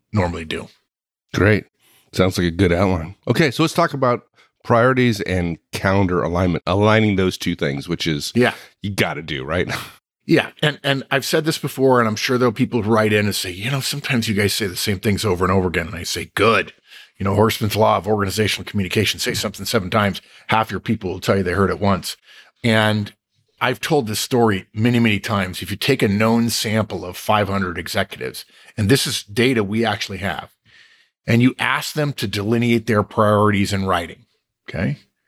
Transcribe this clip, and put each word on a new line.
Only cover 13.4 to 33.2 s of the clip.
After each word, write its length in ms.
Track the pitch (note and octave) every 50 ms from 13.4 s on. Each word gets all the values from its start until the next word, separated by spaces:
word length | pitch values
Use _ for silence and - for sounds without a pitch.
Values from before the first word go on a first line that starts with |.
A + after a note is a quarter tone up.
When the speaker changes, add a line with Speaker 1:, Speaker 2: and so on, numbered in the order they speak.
| - F#2+
Speaker 1:
"You 220 | F2+ F#2+ G2+ B2
know, 100 | C#3 C3+
sometimes 480 | B2+ - - C#3+ - - C#3 A#2 A2 A2
you 60 | G#2
guys 180 | G2+ G#2 G2 -
say 140 | - G#2+ F#2+
the 80 | F2 -
same 220 | - A2 G2+ F#2
things 260 | - A2 G2 E2+ -
over 180 | G#2+ F#2 E2+ F#2
and 80 | F#2
over 160 | F#2 G2 F2+ F2+
again." 200 | E2 F2 E2+ E2+
And 80 | -
I 80 | F2 D#2
say, 280 | - - F2+ E2 - _
"Good. 380 | - G2+ A#2 A2 G2 F2 - - _ _ _ - - - _ _ _
You 60 | G2
know, 120 | G2 G2+
Horstman's 400 | G#2+ A2 A2 G#2 - A#2 G#2+ G2+
Law 220 | G2+ A2 A2 G#2+ G2+
of 100 | E2+ G#2
Organizational 640 | A2 G#2 G2+ G2 F#2 G#2+ G#2+ G2 - - F2+ -
Communication, 500 | - G#2 F#2 F2 - C3+ - - - F2
say 140 | - B2 A2+
something 320 | G#2+ - G#2+ - - F#2+
seven 240 | - - A2+ F#2 F2+
times, 320 | G2 A2 G2+ G2 F#2 - - _ - - - -
half 220 | - A2 A2 -
your 100 | G#2 F2+
people 320 | - - A2+ A2+ - F2+
will 80 | E2+ F#2
tell 160 | - - G2+
you 80 | G2 F#2
they 100 | F#2 F2
heard 180 | G2 G2 F2+
it 80 | E2+ -
once." 380 | G2 G2+ G2 F2 - - - - _ _ - - - _ _ _ -
And 500 | A#2 A2 A2 G#2+ G#2+ G#2+ G#2+ G2+ - - _ _ _ _ _ _ _ _ _
I've 220 | - B2+ B2+ -
told 240 | - - D#3+ D3 A#2
this 140 | G#2 G#2 -
story 480 | - - C3 A#2+ A#2 A2 G2+ F#2 - - _
many, 260 | G#2+ A2 B2 A#2+ A#2+
many 200 | A#2 A2+ G#2 F#2+
times. 440 | - - G#2+ G2+ F#2 F#2 F2 - -
If 80 | F2+
you 40 | G2+
take 280 | - - - C#3 - C3+
a 40 | G#2+
known 440 | G2 G#2 A2 A2+ A2+ A#2 A#2 A#2
sample 520 | - - - A2+ G#2+ A2 G#2 G#2 G#2+ F2 D#2
of 140 | - F2 -
five 320 | - - G#2+ G#2 G#2 F#2
hundred 300 | G2 G2 F#2+ F2+ E2+ F2+
executives, 640 | E2+ - - G#2 F#2+ - - - B1+ C2 - - - - _ - - - _ -
and 120 | G#2+ G2
this 180 | C3+ C#3 - D3+
is 160 | G#2+ - -
data 400 | - G2+ A2+ A#2 C3 C3+ A2+ G#2
we 200 | F#2+ G#2+ A2+ A2+
actually 360 | A2 G2+ G2+ - - G2 F2
have, 320 | G2 F#2+ D2+ - - - _ _ _ _ _ - - _ _ _ _ _ _ _ _
and 160 | - A#2+ A#2
you 140 | B2 B2+ - -
ask 360 | B2 A#2+ C3 D3 - - -
them 200 | D#3 D3 D3 C3+
to 140 | - B2+ G2+
delineate 580 | G2 G2+ G2 G#2+ A#2 A#2 A#2+ A#2+ A#2 A#2 A2+
their 180 | - A2+ G#2 G2
priorities 720 | - - -